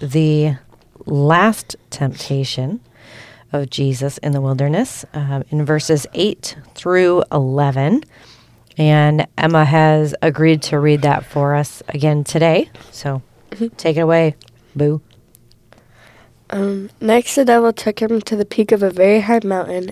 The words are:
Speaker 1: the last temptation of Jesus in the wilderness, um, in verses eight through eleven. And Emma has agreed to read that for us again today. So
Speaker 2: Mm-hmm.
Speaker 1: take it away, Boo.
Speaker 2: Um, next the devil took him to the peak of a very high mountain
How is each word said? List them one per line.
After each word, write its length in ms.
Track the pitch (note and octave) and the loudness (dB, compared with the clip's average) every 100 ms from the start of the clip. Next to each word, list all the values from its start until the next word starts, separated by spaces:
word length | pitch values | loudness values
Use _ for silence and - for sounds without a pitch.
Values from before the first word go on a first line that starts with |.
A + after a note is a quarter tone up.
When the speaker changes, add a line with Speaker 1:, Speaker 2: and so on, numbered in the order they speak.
Speaker 1:
the 540 | C#3+ D3+ D#3 D3+ D3+ C3+ - _ _ _ - | -4 0 2 2 0 -2 -10 _ _ _ -4
last 720 | C#3+ C#3+ E3+ G#3+ G#3+ - - _ | 0 2 4 2 0 -8 -20 _
temptation 880 | - C3+ B2+ - C#3 C3+ - C3 A3+ - _ - - - - _ | -6 -6 -6 -6 -4 -4 -6 -6 -6 -12 _ -20 -20 -20 -20 _
of 160 | C#3+ C3+ | -6 -6
Jesus 480 | - C#3 B2+ C#3 - | -4 -2 -2 -6 -6
in 140 | D3+ | -4
the 80 | C#3+ | -2
wilderness, 640 | C3+ C3 C#3+ E3+ B3+ - - | -2 -2 0 0 -2 -8 -12
um, 320 | D3+ C#3+ C#3 - | -8 -6 -6 -4
in 140 | D3+ | -4
verses 420 | D3 D3+ - D3+ - | 0 -2 0 -2 -2
eight 420 | - G3+ - - - - | -4 -4 -4 -12 -16 -20
through 500 | - F3+ F3+ F3+ F3 - | -10 -2 2 4 2 0
eleven. 720 | D3+ C3 C3+ C#3+ C3+ C#3+ B3+ - - - - _ _ _ - | -2 -2 0 0 0 0 0 -2 -18 -20 -20 _ _ _ 0
And 480 | D3+ D3+ D3 D3+ - - | 2 4 4 2 -2 -2
Emma 280 | D#3+ D#3+ | 2 4
has 500 | D3 D#3+ D#3 D#3 D3+ - | 4 4 4 4 0 -2
agreed 400 | D#3+ C#3+ D#3+ D#3 | -2 2 2 2
to 160 | - D3 | 0 0
read 240 | D3+ D3 | 2 2
that 240 | C#3+ - - | 2 0 -2
for 280 | C#3+ C#3+ | -2 0
us 280 | D3 D3 - - | 0 -2 -8 -12
again 360 | D3 D3+ D3 | -2 0 0
today. 460 | C#3+ E3 E3 E3+ D#4+ - - | -2 0 2 2 0 -10 -20
So 300 | - C#3+ C3+ - _ _ | -10 -8 -6 -10 _ _
Speaker 2:
Mm-hmm. 240 | G3 A#3 - | -8 -8 -4
Speaker 1:
take 200 | E3 D#3 | -2 0
it 40 | |
away, 360 | E3 E3 D#3+ - - _ _ C#3+ | 2 2 2 -2 -14 _ _ -2
Boo. 260 | D3 D3+ - _ _ _ _ _ _ _ _ _ - _ _ _ _ | -2 -2 -8 _ _ _ _ _ _ _ _ _ -20 _ _ _ _
Speaker 2:
Um, 420 | G3+ G3+ G3 G3 - | -6 -4 -6 -10 -6
next 340 | A3 A#3 - | 0 0 2
the 100 | - | 0
devil 280 | B3 A#3 A#3 | 4 4 2
took 280 | A3 G#3+ G#3 | 0 -4 -4
him 200 | A3 A3+ | -2 -2
to 140 | - G#3+ | -2 -4
the 80 | |
peak 280 | G3+ - G#3+ | -2 -2 2
of 100 | G#3+ | 2
a 80 | G3 | 2
very 300 | F3+ F#3+ A3 | 2 4 4
high 200 | G3+ A#3 | 2 0
mountain 460 | G#3 F#3 F3 F3+ F#3 | 0 -4 -4 -8 -8